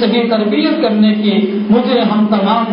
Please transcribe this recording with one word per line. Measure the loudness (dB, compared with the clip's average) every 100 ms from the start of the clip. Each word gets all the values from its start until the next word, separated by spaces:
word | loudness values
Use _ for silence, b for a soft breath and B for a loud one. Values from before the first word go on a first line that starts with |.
صحیح | 0 0 0
تربیت | 0 0 0 0 0
کرنے | 0 2 2
کی | 2 0 0 0 -2 0
مجھے | 0 2 0
ہم | 0 0 0
تمام | 0 0 -2 0